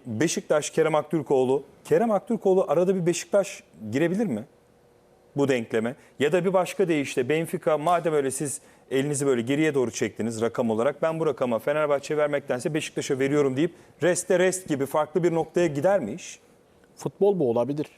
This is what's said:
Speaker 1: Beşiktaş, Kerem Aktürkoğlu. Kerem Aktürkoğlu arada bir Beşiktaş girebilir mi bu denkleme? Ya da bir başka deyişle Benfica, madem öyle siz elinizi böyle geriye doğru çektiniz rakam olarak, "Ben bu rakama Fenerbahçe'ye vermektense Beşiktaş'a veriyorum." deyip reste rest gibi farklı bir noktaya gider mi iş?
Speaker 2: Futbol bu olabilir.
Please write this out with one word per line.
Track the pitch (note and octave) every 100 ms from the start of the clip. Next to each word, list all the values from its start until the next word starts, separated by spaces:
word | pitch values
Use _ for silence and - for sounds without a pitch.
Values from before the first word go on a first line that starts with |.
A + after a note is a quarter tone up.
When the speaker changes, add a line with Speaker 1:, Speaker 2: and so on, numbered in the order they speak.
| B2+
Speaker 1:
Beşiktaş, | A2 E3 - - D3+ -
Kerem | - D#3
Aktürkoğlu. | D#3 D3 E3 C3+ C3+ B2+ C#3 - -
Kerem | - D#3 A#3
Aktürkoğlu | G3+ - A#3 G3 F#3 F3
arada | D3 F#3
bir | F#3+ E3+
Beşiktaş | E3+ - G3+ F#3+ - - - G#2+
girebilir | B2 E3 F#3 G#3+
mi | G#2+ - _ _ _ _ _ _ _ _ C#3
bu | C#3
denkleme? | B2+ A2 A2+ A2+ - - -
Ya | C#3+
da | F3+
bir | F3+
başka | F#3 F3 - F3+
deyişle | D#3 C3+ - B2+
Benfica, | D#3 D#3+ E3+ E3+ D3+
madem | D#3 F3 E3
öyle | D3+ C3+
siz | B2 D3 - - _ -
elinizi | C3 C#3+ C#3 C#3
böyle | B2
geriye | A#2 C#3+ D#3+
doğru | C#3 A#2+
çektiniz | - A2+ - A2 A2+
rakam | A2+ - A#2
olarak, | A2 B2+ C#3+
"Ben | D#3+ D#3+
bu | D#3+
rakama | B2+ B2 A2+
Fenerbahçe'ye | D3 D3+ D3 C#3 - D3+
vermektense | D3 C#3+ - B2+ E3
Beşiktaş'a | D3+ - - C3 C3+
veriyorum." | C#3 D3 C#3 C3
deyip | E3 - - _
reste | E3+ F3 - F3+
rest | F#3 F#3 -
gibi | C#3 C3+
farklı | D#3 D3+ F#3
bir | E3+
noktaya | E3 D#3 F3 F3
gider | C#3+ F3 G3
mi | G#2+
iş? | E3+ - - _ _ _ _ _ -
Speaker 2:
Futbol | D3 - G3 F#3+
bu | C3
olabilir. | A#2 A#2+ D3 D3